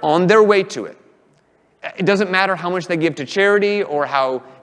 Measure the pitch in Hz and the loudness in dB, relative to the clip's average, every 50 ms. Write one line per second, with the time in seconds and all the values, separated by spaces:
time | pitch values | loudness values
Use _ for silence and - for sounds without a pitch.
0 | - 156 151 170 185 175 214 220 214 208 208 196 185 190 - 123 98 76 - - | -2 0 2 2 4 4 6 6 6 6 4 2 0 -2 -6 -10 -10 -12 -14 -18
1 | _ _ _ _ _ _ _ _ _ _ _ _ _ _ _ _ - 156 - - | _ _ _ _ _ _ _ _ _ _ _ _ _ _ _ _ -14 -12 -8 -2
2 | 185 185 202 190 214 180 185 185 196 190 190 160 170 175 180 185 160 175 175 160 | 0 0 2 2 0 0 0 0 0 0 -2 -4 -4 -4 -4 -4 -4 -4 -2 -2
3 | 160 165 147 - 135 - - 196 196 202 208 208 202 202 208 208 190 - 147 147 | -2 -2 -4 -6 -10 -6 -2 0 2 2 2 2 2 0 0 -2 -4 -4 -4 -4
4 | 143 131 143 139 135 131 131 123 - - - - | -2 -2 0 0 0 0 -2 -6 -8 -14 -18 -8